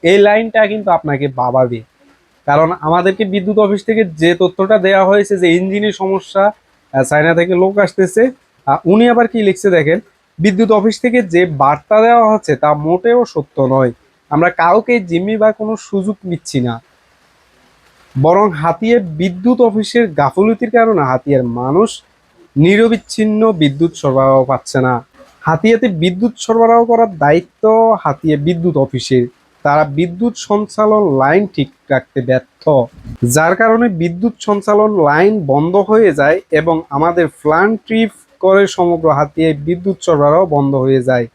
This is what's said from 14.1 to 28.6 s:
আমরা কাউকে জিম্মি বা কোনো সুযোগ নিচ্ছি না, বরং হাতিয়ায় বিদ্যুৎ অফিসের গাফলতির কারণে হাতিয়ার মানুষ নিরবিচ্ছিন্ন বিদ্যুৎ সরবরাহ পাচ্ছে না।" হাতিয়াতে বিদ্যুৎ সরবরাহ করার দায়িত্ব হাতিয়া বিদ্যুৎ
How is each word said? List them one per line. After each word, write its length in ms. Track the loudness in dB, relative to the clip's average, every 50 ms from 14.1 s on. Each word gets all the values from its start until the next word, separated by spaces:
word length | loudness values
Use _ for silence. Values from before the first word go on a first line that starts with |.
| _ _ _ _
আমরা 200 | -2 0 0 0
কাউকে 500 | 0 0 0 2 2 2 2 0 -2 -2
জিম্মি 380 | -2 -2 -4 -4 -4 -2 -2 0
বা 140 | 0 0
কোনো 240 | 0 _ -6 -6 -6
সুযোগ 400 | -8 -10 -6 -6 -6 -4 -4 -8 _ -8
নিচ্ছি 360 | -8 -8 -8 _ -6 -4 -4
না, 200 | -4 -4 -6 -8 _ _ _ _ _ _ _ _ _ _ _ _ _ _ _ _ _ _ _ _ _ _ _ _ _ _ _ -2
বরং 300 | 0 2 2 2 2 0
হাতিয়ায় 480 | -2 -2 -4 -4 -4 -2 0 0 0 0
বিদ্যুৎ 640 | 0 -4 -6 -4 -4 -4 -4 -2 -2 -2 0 2
অফিসের 460 | 0 0 0 -2 -6 -2 -2 -2 -2 0
গাফলতির 640 | -2 -2 -2 -2 0 0 0 0 0 -2 -4 -2
কারণে 320 | 0 0 2 2 2 0
হাতিয়ার 420 | 0 0 -2 -4 -2 0 0 0 0
মানুষ 580 | -2 -4 -6 -4 -2 0 0 0 0 -2 -10 _ _ _ _ _ _ _ _ _ _ _ 0
নিরবিচ্ছিন্ন 960 | 2 2 4 2 2 2 0 -2 -6 _ -6 -4 -2 -2 0 0 0 0
বিদ্যুৎ 440 | 0 2 0 0 0 0 -2 -4 -4
সরবরাহ 480 | -4 -4 -2 0 2 2 2 2 2 2
পাচ্ছে 380 | 0 -2 -4 -4 -4 -4 -2
না।" 240 | 0 0 -2 -2 -6 _ _ _ -20 _ _ _
হাতিয়াতে 460 | -4 -4 -4 0 2 2 2 2 0 -2
বিদ্যুৎ 440 | -2 -2 -2 -2 -2 -2 -4 -4 -4 -6
সরবরাহ 480 | -6 -4 0 2 2 4 4 2 2
করার 320 | 2 2 0 0 0 -2 -2
দায়িত্ব 800 | 0 2 2 0 0 _ _ _ 0 2 2 4 2 2 0 0 -2
হাতিয়া 340 | -6 -6 -4 -2 -2 -2 -2
বিদ্যুৎ 400 | 0 -2 -4 -2